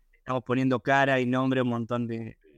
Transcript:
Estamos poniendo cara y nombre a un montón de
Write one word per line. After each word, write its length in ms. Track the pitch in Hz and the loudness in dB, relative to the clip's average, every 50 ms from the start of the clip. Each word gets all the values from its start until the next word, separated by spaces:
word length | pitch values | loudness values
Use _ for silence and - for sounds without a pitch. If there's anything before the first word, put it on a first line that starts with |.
| _ _ _ | _ _ _
Estamos 300 | _ _ - 127 127 - | _ _ -6 -6 -6 -4
poniendo 360 | - 123 131 131 131 127 117 | -2 0 0 2 2 0 0
cara 400 | - 139 139 139 139 135 135 127 | 0 2 2 4 4 4 2 2
y 60 | 127 | 2
nombre 340 | 123 127 127 131 131 131 131 | 0 0 0 0 0 0 0
a 40 | 123 | 0
un 60 | 123 | 0
montón 360 | 117 117 113 110 123 120 120 | -2 -4 -4 -4 -4 -4 -4
de 320 | 113 117 113 113 113 - _ _ _ - | -4 -6 -8 -10 -12 -16 _ _ _ -20